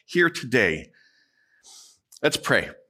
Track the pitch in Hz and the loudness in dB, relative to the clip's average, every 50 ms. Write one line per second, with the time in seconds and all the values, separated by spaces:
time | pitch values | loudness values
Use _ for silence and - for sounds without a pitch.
0 | _ - - 175 175 165 165 - - 120 120 123 104 87 80 76 - - _ _ | _ -4 0 0 2 0 0 -4 -6 -2 2 2 2 2 0 -4 -8 -14 _ _
1 | _ _ _ _ _ _ _ _ _ _ _ _ _ - - - - - _ _ | _ _ _ _ _ _ _ _ _ _ _ _ _ -20 -20 -20 -20 -20 _ _
2 | _ _ - - - - - - - - 131 101 - - - - _ | _ _ -8 -4 -2 -2 -2 -2 -2 0 0 0 0 -2 -8 -18 _